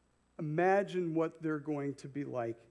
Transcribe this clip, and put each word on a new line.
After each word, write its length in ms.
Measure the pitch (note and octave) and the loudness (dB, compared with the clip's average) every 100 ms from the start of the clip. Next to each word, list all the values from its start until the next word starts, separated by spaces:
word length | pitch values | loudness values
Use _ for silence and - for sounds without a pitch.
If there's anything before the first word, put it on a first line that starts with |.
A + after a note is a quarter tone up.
| _ _ _ - | _ _ _ -8
imagine 800 | D#3 D#3 F3+ G3 F#3+ F3+ E3+ D#3+ | -2 2 6 4 2 0 0 2
what 260 | D#3+ D#3+ | 0 -2
they're 180 | D#3 D3+ | -4 -4
going 340 | C#3+ D3 C#3+ C3 | -2 -2 -2 -6
to 140 | C#3+ | -8
be 160 | C#3 C#3 | -8 -6
like 320 | B2+ A#2 A2+ - | -2 -2 -4 -10